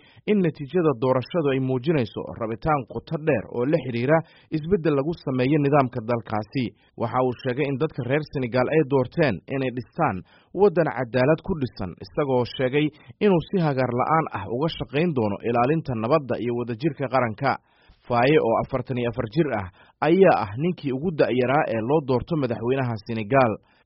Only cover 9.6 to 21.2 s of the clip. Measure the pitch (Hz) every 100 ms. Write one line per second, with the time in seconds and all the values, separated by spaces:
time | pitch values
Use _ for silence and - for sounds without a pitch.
9.6 | 131 123 - - 151 92 - _ _ -
10.6 | 202 160 151 113 127 123 127 160 - 156
11.6 | 127 - 92 - - - 143 127 117 -
12.6 | 127 143 151 - - - 208 180 - 196
13.6 | 160 131 123 120 123 160 147 104 98 120
14.6 | 160 - 143 139 175 131 107 101 107 120
15.6 | 123 160 139 117 113 156 131 104 117 120
16.6 | 117 110 156 135 131 127 120 104 139 -
17.6 | _ _ _ _ - 117 127 156 113 107
18.6 | 120 131 120 123 120 113 117 127 151 110
19.6 | 92 - _ _ 147 185 185 95 104 110
20.6 | 170 - 143 131 175 151